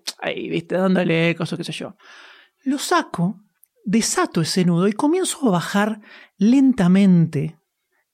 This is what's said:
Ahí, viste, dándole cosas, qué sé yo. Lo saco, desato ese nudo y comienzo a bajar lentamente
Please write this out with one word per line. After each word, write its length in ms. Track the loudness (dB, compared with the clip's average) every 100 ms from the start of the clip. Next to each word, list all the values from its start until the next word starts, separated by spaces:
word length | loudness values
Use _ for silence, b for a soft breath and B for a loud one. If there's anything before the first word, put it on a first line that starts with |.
| -16 -10
Ahí, 300 | -8 -8 -6
viste, 240 | -8 -4 -2
dándole 580 | 0 0 0 0 -2
cosas, 220 | -2 -6 -8
qué 80 |
sé 80 | -10
yo. 240 | -12 -14 -16 B B B B B _
Lo 140 | -6 -6
saco, 640 | -2 -2 -2 -4 -4 -4 _ _ _ _ -2
desato 560 | -2 0 -2 -2 -2
ese 240 | -2 0 0
nudo 200 | 2 0
y 60 |
comienzo 560 | 0 0 0 -2 -2 0
a 40 |
bajar 480 | 0 -2 -2 -2 -4 B B B _
lentamente 1200 | 2 4 4 4 4 4 6 4 4 -2 -6 -10 _ _ _ _ _